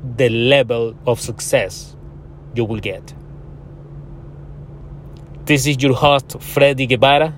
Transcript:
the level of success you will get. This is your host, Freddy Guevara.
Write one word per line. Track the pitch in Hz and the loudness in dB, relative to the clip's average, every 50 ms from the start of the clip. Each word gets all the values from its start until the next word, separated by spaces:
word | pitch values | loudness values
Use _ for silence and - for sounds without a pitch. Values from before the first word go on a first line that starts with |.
| - - 120 | -10 -10 -2
the | - 131 117 | 2 2 2
level | 113 113 120 127 139 143 123 113 120 117 117 113 107 - - | 2 2 4 4 4 4 4 2 0 -2 -2 -4 -6 -4 -2
of | - 117 - | -2 -2 0
success | - - 110 - - - - 131 101 92 - - - - - - - - - - - - - - - - - | -2 -10 -10 -8 -4 0 2 2 0 0 -6 -12 -16 -18 -18 -18 -18 -18 -18 -18 -18 -20 -20 -20 -18 -8 -4
you | 117 117 | -4 -2
will | 104 113 107 | -2 -4 -6
get. | 98 101 92 87 - - - - - - - - - - - - - - - - - - - - - - - - - - - - - - - - - - - - - - - - - - - - - - - - - | -6 -8 -8 -8 -12 -16 -18 -18 -18 -18 -18 -18 -18 -18 -18 -18 -18 -18 -18 -18 -18 -16 -16 -16 -16 -16 -16 -16 -16 -16 -16 -16 -16 -16 -16 -16 -16 -18 -18 -18 -16 -16 -16 -16 -16 -18 -18 -18 -18 -18 -16 -12 0
This | - 151 139 123 | 2 2 2 4
is | 147 143 127 | 2 0 2
your | 135 139 131 | 2 2 2
host, | 120 151 147 143 139 135 - - - | 4 6 4 4 4 2 -2 -14 -14
Freddy | - - - 143 139 139 139 127 135 | -12 -6 2 4 4 4 4 2 2
Guevara. | 120 127 117 127 139 143 147 151 160 151 | 0 4 4 6 6 6 6 4 0 -2